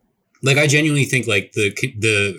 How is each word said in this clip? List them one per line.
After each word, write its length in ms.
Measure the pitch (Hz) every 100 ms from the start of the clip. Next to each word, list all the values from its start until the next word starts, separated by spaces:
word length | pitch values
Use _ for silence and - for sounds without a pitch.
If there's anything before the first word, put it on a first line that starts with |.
| _ _ _ _
Like, 140 | 131 139
I 100 | 143
genuinely 380 | 147 156 143
think, 220 | 120 127 110
like, 260 | 101 98
the, 180 | 117 101 - 131 107
the 400 | 110 104 101